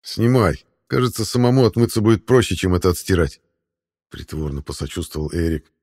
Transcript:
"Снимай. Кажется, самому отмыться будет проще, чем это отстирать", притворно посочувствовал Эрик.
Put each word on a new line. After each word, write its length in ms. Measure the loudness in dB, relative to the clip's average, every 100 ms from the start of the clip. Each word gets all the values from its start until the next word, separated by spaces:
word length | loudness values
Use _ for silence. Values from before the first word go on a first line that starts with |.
"Снимай. 600 | -14 -2 2 4 4 0 _ _ _
Кажется, 380 | -2 -2 -2
самому 420 | -4 2 2 4 4
отмыться 340 | 2 0 2
будет 260 | 2 2 4
проще, 300 | 2 2 -2
чем 180 | 0
это 160 | 0 0
отстирать", 500 | -2 -2 0 0 -4 _ _ _ _ _ _ _
притворно 540 | -18 -12 -8 -8 -8
посочувствовал 680 | -10 -10 -8 -8 -8 -8 -6
Эрик. 380 | -2 -2 -2 _ _